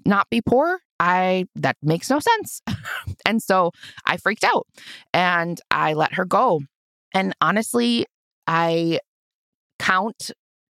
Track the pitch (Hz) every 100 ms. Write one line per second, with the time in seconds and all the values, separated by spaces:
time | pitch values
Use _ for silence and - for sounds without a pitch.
0 | - 202 - 233 - 247 330 359 - _
1 | 175 185 185 185 185 - 143 - 147 165
2 | - 285 466 453 302 - - - - -
3 | - - - 220 - 185 175 - - -
4 | - 170 - 208 - 427 - - - -
5 | _ 170 180 175 170 175 _ 147 156 151
6 | 156 - 185 190 247 160 139 _ _ _
7 | _ 190 190 - 156 202 226 240 240 233
8 | - _ _ _ - 165 170 165 165 160
9 | - _ _ _ _ _ _ _ - 185
10 | 214 - - - _ _ _